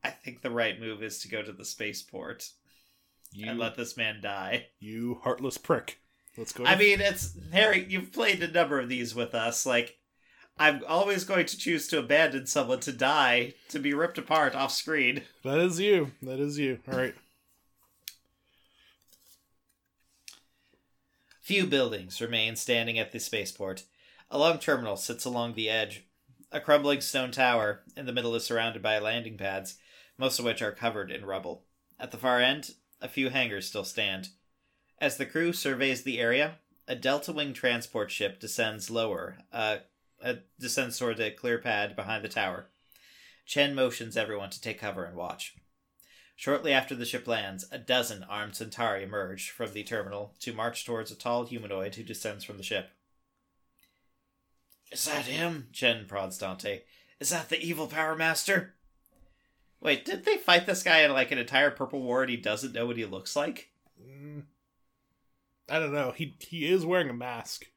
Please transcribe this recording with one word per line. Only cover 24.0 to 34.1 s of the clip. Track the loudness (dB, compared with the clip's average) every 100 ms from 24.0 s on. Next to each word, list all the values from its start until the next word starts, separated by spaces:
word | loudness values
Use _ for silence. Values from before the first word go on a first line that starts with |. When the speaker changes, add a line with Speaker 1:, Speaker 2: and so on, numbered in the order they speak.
| _ -20 -6
Speaker 1:
A | 4
long | 4 4
terminal | 2 2 0 -4
sits | -4 -4
along | -4 -2 -2
the | -2 0
edge, | 0 0 -6 -18 _ _ _ -8
a | -8
crumbling | 6 6 6 2
stone | 0 -2 -2
tower | 4 4 6 4 0 -8 -12
in | -6
the |
middle | -2 0
is | -2
surrounded | 0 0 0 0
by | 0 2
landing | 2 -2 -4 -6
pads, | -4 -4 -6 -14 _ -20 -20 _
most | 0 2
of |
which | 0 0
are | -2
covered | -2 -4 -2 -6
in | -8
rubble. | -4 -4 -4 -10 _ _ _ _
At | -12
the | -2
far | 2 4
end, | 4 2 -4 -16 _ _
a | -10
few | -2 0
hangars | 0 -2 -2 -6
still | -6
stand. | -6 -2 -2